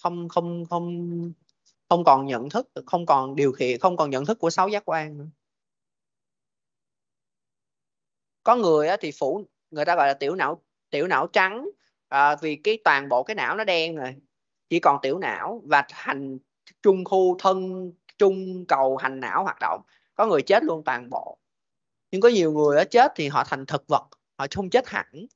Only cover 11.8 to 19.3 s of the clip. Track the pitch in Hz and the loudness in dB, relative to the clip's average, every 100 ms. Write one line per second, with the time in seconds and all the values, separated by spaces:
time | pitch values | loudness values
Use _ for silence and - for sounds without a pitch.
11.8 | _ _ - 139 143 147 156 147 208 220 | _ _ -4 2 2 2 -4 -4 -2 0
12.8 | 165 139 139 127 135 208 123 190 208 170 | 2 2 2 -2 -2 -4 -4 -2 0 0
13.8 | 165 160 127 135 _ _ _ _ - 165 | -2 -4 -10 -12 _ _ _ _ -4 2
14.8 | 165 143 135 170 147 95 131 233 139 147 | 2 2 0 -4 -4 -6 -8 -8 0 2
15.8 | 139 - - 139 139 131 _ _ _ _ | 2 -8 -8 -8 -8 -12 _ _ _ _
16.8 | 208 190 180 190 185 180 190 190 185 185 | 2 2 2 2 2 2 0 0 -4 -8
17.8 | 180 170 _ - 196 190 190 185 175 139 | -10 -16 _ 2 2 2 -6 -8 -2 2
18.8 | 135 131 135 135 120 | 2 0 -4 -6 -4